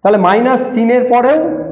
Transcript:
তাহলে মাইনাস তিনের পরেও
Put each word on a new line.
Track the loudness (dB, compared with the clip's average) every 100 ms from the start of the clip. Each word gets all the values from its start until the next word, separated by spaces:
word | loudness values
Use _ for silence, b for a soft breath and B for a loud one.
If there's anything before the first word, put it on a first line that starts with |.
তাহলে | 0 0
মাইনাস | 2 2 0 0 -2
তিনের | -2 0 0
পরেও | 2 0 2 0 -2 -6 -10